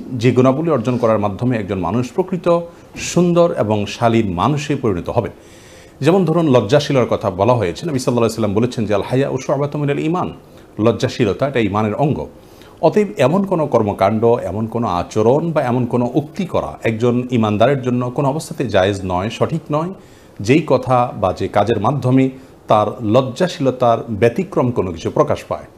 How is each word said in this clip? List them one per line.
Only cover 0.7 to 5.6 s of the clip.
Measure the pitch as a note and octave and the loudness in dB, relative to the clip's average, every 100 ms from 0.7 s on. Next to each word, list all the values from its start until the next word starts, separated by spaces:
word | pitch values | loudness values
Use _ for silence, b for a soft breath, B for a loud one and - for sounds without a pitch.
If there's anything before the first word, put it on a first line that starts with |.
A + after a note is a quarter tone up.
| C#3+ A2 B2 | 0 0 0
করার | A#2 A2 | 2 2
মাধ্যমে | G#2 F#2+ A#2+ A#2+ | 0 -2 -2 -2
একজন | F#2+ F#2+ | -2 -4
মানুষ | E2 A2 B2+ | -2 -2 -2
প্রকৃত | - F#3 F3 F3 E3+ E3+ B B - | -4 -4 -2 0 0 -2 B B -12
সুন্দর | - - F3 E3+ E3+ - | -4 0 4 4 4 2
এবং | G#2+ G#2+ G2+ | 0 0 -2
শালীন | - A#2 A2+ G#2 | 0 2 2 2
মানুষে | E2+ G#2+ D3 - C#3+ | 0 0 0 -2 -2
পরিণত | A#2+ F2 D2+ | -2 -2 -2
হবেন। | A#2+ F#2 - B B | -4 -4 -8 B B